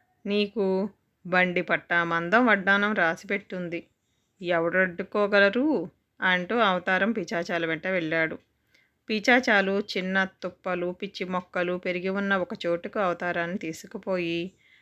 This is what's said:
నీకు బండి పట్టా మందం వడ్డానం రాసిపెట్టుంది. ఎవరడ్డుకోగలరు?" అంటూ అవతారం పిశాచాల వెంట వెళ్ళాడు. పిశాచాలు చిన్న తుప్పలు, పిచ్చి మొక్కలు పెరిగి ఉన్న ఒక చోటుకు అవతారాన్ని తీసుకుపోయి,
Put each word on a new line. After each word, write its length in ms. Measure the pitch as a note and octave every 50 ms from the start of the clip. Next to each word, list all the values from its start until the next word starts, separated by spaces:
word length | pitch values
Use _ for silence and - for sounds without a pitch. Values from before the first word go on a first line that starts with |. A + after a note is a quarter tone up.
| _ _ _ _ -
నీకు 640 | G3+ G3+ G#3 G#3 G3+ - A#3 G3 F#3+ F#3+ F#3 G3 G#3 - _ _ _ _ _ - F3+
బండి 340 | F3+ F#3 F3+ F3+ F3 F3+
పట్టా 420 | E3+ - E3+ D#3 - - F3 E3+ E3+
మందం 420 | E3+ E3+ E3 E3+ E3+ F#3+ A#3 B3+
వడ్డానం 480 | A#3 G#3 G3 F3+ G3 G3 G3+ G3+ G#3 G#3+
రాసిపెట్టుంది. 960 | G3 F3 D#3+ E3+ - - G3 G3+ G3 G3 - G3 F#3 F3+ E3+ E3+ E3+ - _ _ _ _ _ _ _ _ _ _ _
ఎవరడ్డుకోగలరు?" 1500 | F#3 F3 F3 E3 E3 E3+ E3 F#3 F#3+ F#3 E3+ E3+ F#3+ - - G#3 G#3 G3+ G#3+ G3+ G3+ G3+ G3+ A#3+ C4+ D#4 C#4+ F#3+ E3 - - _ _ _ _ -
అంటూ 360 | - F#3 F#3 F3+ F3+ F3 A3 B3
అవతారం 540 | A3+ G3 F#3 F3+ F3 - F#3+ F#3 G3 A3
పిశాచాల 540 | A3 A3 E3+ - - E3+ F3 - F3+ E3+ E3
వెంట 220 | D#3+ D#3+ D#3 - F#3
వెళ్ళాడు. 500 | F#3+ F3+ E3 D#3 D#3+ E3 D#3+ D#3+ E3 - _ _ _ _ _ _ _ _ _ _ _ _ _ -
పిశాచాలు 720 | A3 G#3+ G3+ - A#3+ B3+ B3+ B3+ G#3+ G3+ F#3+ F#3+ G3 G3+ G3+ - - G3
చిన్న 300 | F#3 F#3 F#3+ F#3+ F#3+ F#3+ - _ -
తుప్పలు, 520 | F3+ F3+ _ - F#3+ F3+ E3+ F3 F3+ F3+ -
పిచ్చి 240 | G#3 F#3+ - - G3
మొక్కలు 520 | F3+ F#3 F#3 F#3 - - F3+ F3 F3 F3+ F3+
పెరిగి 320 | - F#3 F3+ F3+ F3 F#3+
ఉన్న 260 | F#3+ G3+ G3+ G3 G3
ఒక 300 | F#3+ F3 F3 A3 - -
చోటుకు 340 | E3+ E3+ E3+ - - - A3+
అవతారాన్ని 580 | G3+ F3+ E3+ E3+ F3+ F3 E3+ F3 E3+ E3+ F3+ G3+
తీసుకుపోయి, 960 | - D#3+ D#3+ - - - - F3+ - - F#3+ F3+ F3 E3 E3+ E3+ E3+ F#3+ - _ _ _ _ _